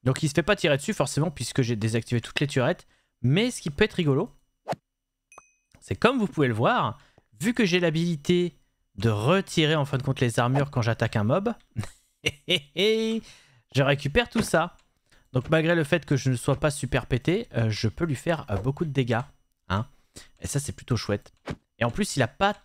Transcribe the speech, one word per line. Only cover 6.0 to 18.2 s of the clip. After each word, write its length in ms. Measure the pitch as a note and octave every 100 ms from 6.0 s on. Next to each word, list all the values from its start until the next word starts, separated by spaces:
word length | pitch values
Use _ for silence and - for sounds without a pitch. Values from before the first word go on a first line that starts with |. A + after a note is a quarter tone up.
| A3 C4+
vous 80 | G3
pouvez 220 | D3+ C3+
le 40 |
voir, 460 | G#2+ C#3+ A#3+ C3+ G2+ _ _ _ G#2+
vu 140 | G3+
que 100 | A#3+
j'ai 160 | G#3 F3+
l'habilité 720 | F3 D#3+ E3+ D#3+ - F3 F3 - _ _ _ -
de 120 | A2+
retirer 640 | G#2 A2+ F#3+ F#3+ - D3+
en 100 | D#3
fin 140 | C#3 C3+
de 60 |
compte 160 | C3 B2+
les 180 | B2 A#2
armures 320 | A#2+ C3+ C#3
quand 100 | -
j'attaque 360 | A#2 A2+ A2+ A2+
un 80 |
mob, 280 | G#2 D#3 G#3+ A3+ _
<laughs> 480 | - G2+ - _ _ - - -
je 1400 | A#3+ C#3+ D#3+ G#3 A3 A3 A3 - - _ _ _ C3
récupère 480 | C#3 C#3+ C#3+ D3 A#3
tout 120 | A3+
ça. 340 | G3 E3+ E3+ - _ _ _ _ _
Donc 180 | C3 -
malgré 240 | D#3+ D#3+
le 80 | E3+
fait 220 | D3+ F3
que 100 | - C#3
je 140 | C3
ne 60 | B2
sois 180 | -
pas 160 | C3+ D#3
super 360 | C#3+ A#2+ C3+ -
pété, 420 | B2 - F#3 A#3 B2+
euh, 120 | A2+
je 180 | G#2 A2
peux 160 | -
lui 100 | E3
faire, 320 | C3+